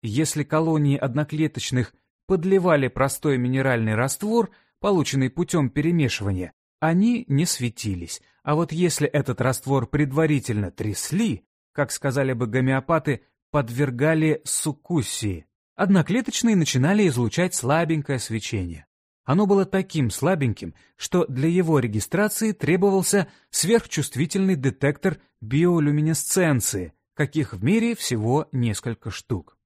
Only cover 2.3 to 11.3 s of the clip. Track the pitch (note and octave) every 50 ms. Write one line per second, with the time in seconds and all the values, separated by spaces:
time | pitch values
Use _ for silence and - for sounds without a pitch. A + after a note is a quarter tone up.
2.3 | F#3+ F#3 D#3 F#3+ F#3+ G3 F3 F3+ E3 D3 C3+ B2+ - - C3 C#3 - - - D#3
3.3 | C#3 C3 B2 B2 B2+ C3+ C3+ C3+ B2+ A#2 A2+ A2 G#2+ G#2+ B2 C3+ - - - G#3
4.3 | A3 A#3 A3+ F#3+ _ _ _ _ _ _ - G3+ G3+ F3+ C#3+ - - C3+ C3 B2+
5.3 | - - F3 - - A#2+ B2 B2+ - D3 D3 D#3+ F3 E3+ D3+ A#2+ - - G#2 G2
6.3 | F#2+ F#2 F#2 E2+ _ _ _ _ _ _ - D#3 E3 F3 G3+ A#3 B3 A3+ A#3+ -
7.3 | C#3+ C#3 E3 E3 - - B2 A#2+ A2 - - A2 F#2+ F2+ E2+ D#2+ - - _ _
8.3 | _ _ _ - D3 D3+ E3+ D#3+ - D#3 F3+ E3+ - - D3 C#3+ - D3+ C3+ -
9.3 | B2+ - A#2 C3 C3 - - - C3+ C3+ A#2+ - - C#3+ D3+ C#3+ C3 D3 D#3+ D#3
10.3 | D3+ C#3 - - A#2 G#2 G2+ F2+ - - G#2+ G#2+ G2+ - - - C#3+ F#3 A#3 A3